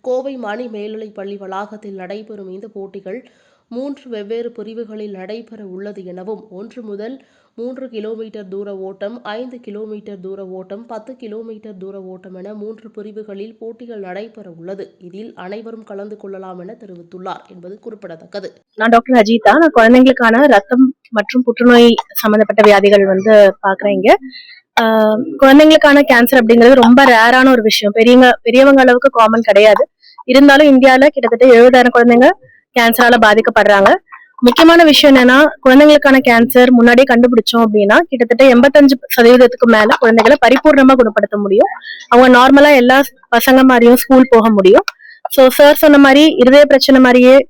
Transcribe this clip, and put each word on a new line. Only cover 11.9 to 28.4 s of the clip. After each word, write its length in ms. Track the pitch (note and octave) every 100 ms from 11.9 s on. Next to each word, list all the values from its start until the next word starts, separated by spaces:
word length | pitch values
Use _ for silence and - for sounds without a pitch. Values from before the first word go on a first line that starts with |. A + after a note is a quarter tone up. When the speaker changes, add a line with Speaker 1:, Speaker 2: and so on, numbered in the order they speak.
| G3
Speaker 1:
ஓட்டம் 320 | F#3 F#3 F#3
என 200 | F#3 F#3+
மூன்று 360 | G#3+ G#3 A3 A3
பிரிவுகளில் 680 | G#3+ G#3 G#3 G#3+ G3 G#3+ A3
போட்டிகள் 440 | A3+ A#3 A#3+ A3
நடைபெற 500 | F#3+ F3+ A3 A3 G3
உள்ளது. 440 | E3 E3+ G3 F#3 _
இதில் 360 | F3+ F#3+ A3+
அனைவரும் 500 | - F3+ G#3+ A3+ A3
கலந்து 320 | G#3+ G3 G#3 G#3+
கொள்ளலாம் 420 | G3+ F#3+ F#3+ F3+
என 140 | F3+
தெரிவித்துள்ளார் 680 | A#3+ G#3+ F3 E3+ F#3 F#3 F3 _
என்பது 300 | F#3 F3 G#3
குறிப்பிடத்தக்கது. 680 | - G#3+ F3+ E3 - G3+ F#3 _ _
Speaker 2:
நான் 140 | - A3
டாக்டர் 340 | A#3 A#3 B3
அஜிதா. 320 | G#3 A#3 G#3+ B3
நான் 180 | E4
குழந்தைங்களுக்கான 720 | C4 A3+ B3+ B3+ B3+ A#3 A3+ C#4+
ரத்தம் 480 | G#3 G3+ B3+ C4 - _
மற்றும் 320 | A3 G#3 B3+
புற்றுநோய் 460 | B3 A#3+ A#3+ A#3+ A#3 A#3 -
சம்பந்தப்பட்ட 480 | - A3 G#3 G#3 G#3
வியாதிகள் 440 | G#3 G3+ G3+ G3+ G3
வந்து 480 | F#3+ G3 G#3+ G3+ F#3+
பாக்குறேன் 320 | G3 F#3+ G3+
இங்க. 180 | G3 G3 G4 C4 - _ _ _ -
ஆஹ், 420 | A3+ A3 G#3+ G#3+ - -
குழந்தைங்களுக்கான 680 | C4+ C#4 D4+ D#4 D4 C#4+
கேன்சர் 360 | C#4+ B3 A#3+ C4
அப்படிங்கிறது 340 | A3+ A#3 A#3
ரொம்ப 300 | C4 A#3 B3+
ரேரான 460 | C4+ A#3 A3+ B3 C4
ஒரு 120 | B3+
விஷயம். 300 | G#3+ - G#3
பெரியவங்க, 460 | G#3 A3+ B3 B3+ A#3